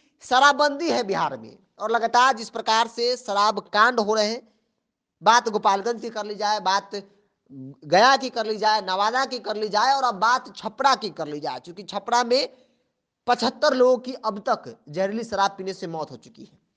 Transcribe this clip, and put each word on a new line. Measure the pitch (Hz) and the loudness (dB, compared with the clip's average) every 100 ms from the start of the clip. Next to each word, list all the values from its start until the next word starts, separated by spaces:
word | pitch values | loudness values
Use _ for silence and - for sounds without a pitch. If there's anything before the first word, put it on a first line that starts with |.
| _ _ | _ _
शराबबंदी | - 254 285 277 294 277 330 | 0 4 6 6 2 0 -2
है | 233 | -2
बिहार | 202 175 156 123 | -2 -2 -2 -6
में | 113 - _ - | -16 -20 _ -10
और | 214 | -2
लगातार | 233 226 240 262 226 | -2 2 4 4 2
जिस | 214 | -6
प्रकार | 226 220 220 226 | -8 0 0 0
से | 233 240 247 | -2 -4 -4
शराब | - 202 214 202 - | -4 0 0 0 -2
कांड | 208 233 240 | 4 4 4
हो | 208 | 0
रहे | 220 208 | 0 0
हैं, | 240 _ _ _ _ _ _ _ _ | -4 _ _ _ _ _ _ _ _
बात | 180 240 233 | 4 4 4
गोपालगंज | 208 214 196 214 226 | 0 0 0 -2 -6
की | 233 | -8
कर | 220 208 | -10 -10
ली | |
जाए, | 202 208 214 | -6 -4 -2
बात | 185 196 196 208 202 _ _ _ _ | 0 -2 -2 -12 -12 _ _ _ _
गया | 139 131 143 151 180 247 269 | -18 -18 -16 2 4 6 4
की | 254 | -2
कर | 240 220 | -6 -6
ली | 214 | -2
जाए, | 214 214 | 0 0
नवादा | 190 185 214 247 | -2 -2 0 -2
की | 269 247 | -4 -6
कर | 202 208 | -8 -6
ली | 214 | -2
जाए | 208 254 | 0 2
और | 277 | 2
अब | 254 | 0
बात | 190 220 254 226 - | 0 0 0 -4 -12
छपरा | 208 - 269 | -12 0 0
की | 226 208 | 2 -4
कर | 156 151 | -10 -10
ली | 151 | -8
जाए, | 147 127 | -8 -10
चूंकि | 175 175 | -14 -18
छपरा | 175 196 202 240 | -12 -10 0 0
में | 240 254 - _ _ _ _ _ _ _ - | 2 0 -2 _ _ _ _ _ _ _ -2
पचहत्तर | 240 233 254 294 | 0 0 0 2
लोगों | 254 247 247 | 4 4 4
की | 254 | -2
अब | 262 220 208 226 | -8 -6 -6 -4
तक | 214 240 226 - | -4 -6 -20 -12
जहरीली | 151 196 220 | -4 -4 -4
शराब | 233 196 196 196 | -6 -2 -2 -2
पीने | 190 | -10
से | 185 180 | -10 -10
मौत | 165 139 | -10 -10
हो | 123 | -14
चुकी | - - | -20 -20
है। | - _ _ | -20 _ _